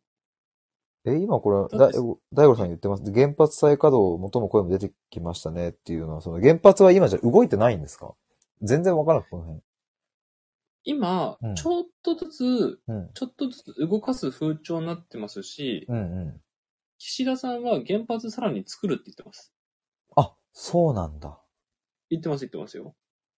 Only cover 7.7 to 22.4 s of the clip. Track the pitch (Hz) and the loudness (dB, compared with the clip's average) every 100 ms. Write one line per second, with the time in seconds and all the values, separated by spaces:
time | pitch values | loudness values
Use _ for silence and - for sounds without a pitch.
7.7 | 98 73 - - - _ _ _ _ 104 | 0 -8 -14 -20 -20 _ _ _ _ -2
8.7 | 143 185 165 151 147 - 87 82 78 - | 2 2 2 2 0 0 -12 -12 -16 -18
9.7 | _ _ _ _ _ _ _ _ _ _ | _ _ _ _ _ _ _ _ _ _
10.7 | _ - 294 180 185 131 - 113 98 220 | _ -8 -4 -2 -2 -4 -6 -8 -6 -2
11.7 | 349 349 _ - 330 349 - 254 247 156 | -4 -6 _ -6 -6 -8 -6 -2 0 -2
12.7 | - - 107 85 - 254 - 269 - - | -4 -10 -10 -10 -12 -14 -8 -10 -10 -18
13.7 | - 160 214 - 254 143 - 156 156 - | -8 -4 -2 -4 -6 -6 -6 -6 -6 -8
14.7 | 165 165 170 - 120 104 101 95 - 135 | -8 -8 -10 -14 -14 -14 -14 -16 -12 -8
15.7 | 95 - 117 92 92 82 69 _ _ _ | -8 -6 -6 -6 -8 -10 -14 _ _ _
16.7 | _ _ _ - - 262 254 254 240 240 | _ _ _ -14 -6 -6 -6 -6 -8 -4
17.7 | 175 113 202 226 226 233 214 220 110 - | -4 -2 -6 -4 -8 -8 -6 -6 -6 -10
18.7 | - 196 - - - - - - _ _ | -8 -6 -6 -8 -20 -20 -20 -20 _ _
19.7 | _ _ _ _ - - _ _ - - | _ _ _ _ 0 0 _ _ -20 -4
20.7 | 175 165 110 82 73 71 - _ _ _ | 0 0 0 -6 -10 -16 -20 _ _ _
21.7 | _ _ _ _ 165 160 143 | _ _ _ _ -8 -6 -8